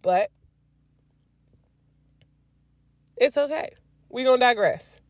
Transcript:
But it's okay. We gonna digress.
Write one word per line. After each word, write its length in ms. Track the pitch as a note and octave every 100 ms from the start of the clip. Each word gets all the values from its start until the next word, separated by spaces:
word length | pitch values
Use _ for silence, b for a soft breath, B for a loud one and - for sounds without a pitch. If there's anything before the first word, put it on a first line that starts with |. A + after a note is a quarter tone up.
But 300 | F3+ F3+ G#3+ _ _ _ _ _ _ _ _ _ _ _ _ _ _ _ _ _ _ _ _ _ _ _ _ _ _ _ _ -
it's 200 | C4+ C#4+
okay. 320 | C#4+ D#4 - - _ _ _
We 140 | B3
gonna 160 | B3+ B3+
digress. 640 | B3 A3+ F3+ - - -